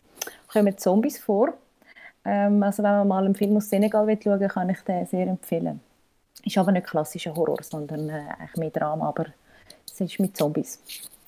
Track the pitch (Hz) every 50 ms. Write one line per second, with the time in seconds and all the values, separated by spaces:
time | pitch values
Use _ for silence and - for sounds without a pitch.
0 | _ _ _ - - - - - _ - - 214 208 202 196 - - 185 185 208
1 | 233 294 294 - - - 202 196 240 330 - - _ _ _ _ _ - - -
2 | - - - _ - 202 202 202 202 202 202 208 202 202 196 - 208 202 202 202
3 | 202 202 185 190 190 196 196 - 208 202 214 208 208 - - 196 208 214 214 214
4 | 214 214 214 214 - 208 202 196 196 196 - 190 180 180 185 - - - 185 180
5 | 180 - - 180 185 185 185 180 - - 175 165 170 - 147 147 - _ _ _
6 | _ _ _ _ _ _ _ - - 202 - 196 185 190 196 180 185 - - 160
7 | 156 - - 175 - 170 151 165 165 151 143 - 151 - - 156 147 147 156 147
8 | 151 151 156 151 147 147 - - 160 156 - - 165 156 - 160 151 151 156 160
9 | 151 151 143 - 165 151 - _ _ _ _ - _ - - - _ - - -
10 | 190 165 - - 196 190 - - 160 147 151 - - - - - _ - - -
11 | - - - - _